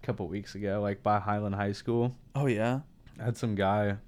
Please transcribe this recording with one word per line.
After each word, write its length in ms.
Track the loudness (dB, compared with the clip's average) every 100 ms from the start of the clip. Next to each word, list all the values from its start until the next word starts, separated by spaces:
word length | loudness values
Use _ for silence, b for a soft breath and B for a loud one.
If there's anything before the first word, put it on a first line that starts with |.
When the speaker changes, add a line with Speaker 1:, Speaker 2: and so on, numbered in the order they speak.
Speaker 1:
a 40 | -4
couple 220 | -4 -4
weeks 280 | -6 -8 -6
ago, 260 | -2 0
like, 200 | 0 0
by 160 | 2 2
Highland 360 | 2 0 0 0
High 160 | -2
School. 440 | -2 0 2 2 -2 -10 -2
Speaker 2:
Oh, 100 | 0
yeah? 340 | 2 2 0 -4 -20 -20 -6
Speaker 1:
I 40 |
had 140 | -4 -2
some 180 | -2 2
guy 420 | 4 4 2 0